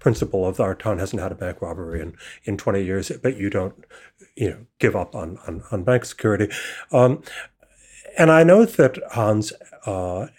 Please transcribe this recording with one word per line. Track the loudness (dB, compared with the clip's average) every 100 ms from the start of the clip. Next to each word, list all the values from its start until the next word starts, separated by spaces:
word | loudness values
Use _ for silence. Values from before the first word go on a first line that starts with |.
principle | 0 0 -2 -2 -2
of | -2
our | -2
town | -2 -4 -4
hasn't | -6 -6
had | -8
a | -8
bank | -10 -10
robbery | -10 -10 -10 -10
in, | -10 -14 -20 -14
in | -8 -6
twenty | -2 -2
years, | -2 -4 -6 -4
but | -4 -4
you | -4
don't, | -4 -6 -10 _ -20 -20 _ _ -8
you | -6
know, | -6 -16 _
give | 0
up | 0 -6
on, | -8 -12 -12 -14
on, | -14 -10
on | -6
bank | -2 -2
security. | -2 -4 -2 0 -2 -4 -12 -14 -2
Um, | 4 4 2 -6 -18 -18 _ _ _ _ -20 -10 2
and | 6
I | 8
know | 8 8
that | 6 4 2 2 -8
Hans, | -2 0 0 -2 -10 -20 -14
uh, | -8 -6 -6 -8 -10